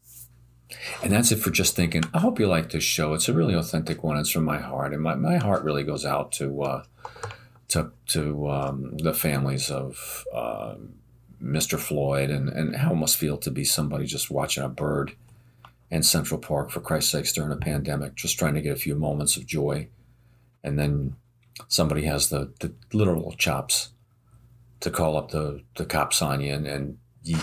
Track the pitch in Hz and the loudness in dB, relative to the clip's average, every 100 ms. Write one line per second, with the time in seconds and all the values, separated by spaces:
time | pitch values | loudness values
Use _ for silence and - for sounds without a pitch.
0 | - - - - - _ - - - - | -20 -20 -20 -20 -20 _ -20 -14 -10 -4
1 | 95 107 117 107 92 101 90 - 82 82 | 2 4 6 4 2 4 2 4 2 2
2 | 80 165 233 220 101 82 82 80 - - | 2 4 2 4 4 4 2 -2 0 2
3 | 76 78 - 80 104 85 80 80 80 76 | 0 2 2 4 4 2 2 -2 -2 -2
4 | 78 73 76 85 78 73 65 65 69 73 | 0 0 0 0 0 0 -4 -4 -4 0
5 | 80 67 71 175 104 92 76 71 73 71 | 0 2 2 4 4 2 2 0 -2 -2
6 | 71 69 - - 69 69 69 67 - _ | -2 -2 -2 -4 -4 -2 -2 -4 -8 _
7 | - - - - - - - 80 - - | -16 -12 -14 -14 -20 -20 -2 -2 -2 -8
8 | - 82 73 73 73 69 69 67 65 73 | -4 -2 0 -2 0 0 -2 -4 -6 -2
9 | 80 - 80 69 69 67 69 67 67 - | 0 2 0 2 0 0 -2 -4 -6 -8
10 | - - - 58 58 52 55 50 - - | -12 -10 -6 -4 -4 -4 -8 -10 -16 -18
11 | - - - - 64 76 - - - 76 | -20 -20 -20 -10 -2 0 0 -2 0 0
12 | 69 69 69 71 67 - 78 - 170 82 | 2 2 2 0 0 0 -2 2 2 4
13 | 73 - 76 71 73 67 69 - 73 71 | 2 2 2 0 -2 -2 0 0 0 -2
14 | 69 69 - 69 71 71 67 65 73 71 | -4 -4 -2 -2 0 -2 -4 -2 0 0
15 | - - - - - _ - _ - 80 | -2 -8 -20 -20 -20 _ -20 _ -4 2
16 | 76 82 - 78 - 71 69 - - 78 | 4 4 0 -4 -2 -2 -2 -6 -2 0
17 | - 76 - 82 76 71 80 73 69 71 | 2 0 -2 -2 -2 -2 -2 -2 -2 -2
18 | 69 - - - 76 73 73 69 76 73 | -4 -6 -4 0 0 2 0 -2 -2 0
19 | 73 73 71 - - 78 71 73 - - | 0 0 0 -2 -2 -2 0 -2 -6 -16
20 | - - _ _ _ _ 73 71 73 71 | -20 -20 _ _ _ _ -4 0 2 2
21 | 67 - _ _ _ - - - 78 73 | -2 -6 _ _ _ -18 -2 2 4 2
22 | 76 73 - 71 69 - 85 - - 107 | 0 0 0 0 -4 -6 -8 -8 -4 2
23 | 98 85 87 - 82 67 - - - _ | 4 2 -2 -2 0 0 0 -2 -2 _
24 | _ _ _ - - - - - 85 - | _ _ _ -20 -20 -20 -20 -6 -4 2
25 | 80 76 - 76 76 71 - - 80 78 | 2 2 0 -2 -2 -6 -12 -10 -2 0
26 | 71 - 76 69 71 71 71 71 71 - | 2 2 2 0 0 -2 -4 -4 -6 -8
27 | _ _ 82 80 | _ _ -2 0